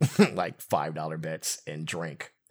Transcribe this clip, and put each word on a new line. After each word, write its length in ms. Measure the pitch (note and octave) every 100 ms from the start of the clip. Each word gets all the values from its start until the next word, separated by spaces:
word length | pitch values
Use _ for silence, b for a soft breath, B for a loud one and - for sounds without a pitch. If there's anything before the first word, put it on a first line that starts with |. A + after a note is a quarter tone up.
<laughs> 180 | D3+ - F#3+
like 260 | F#2 F2 -
five 360 | - F2 D2+ D#2
dollar 220 | D#2 D#2+
bets, 440 | D#2+ D#2+ - - -
and 180 | D#2 D#2+
drank. 480 | E2+ E2 D#2+ - _ _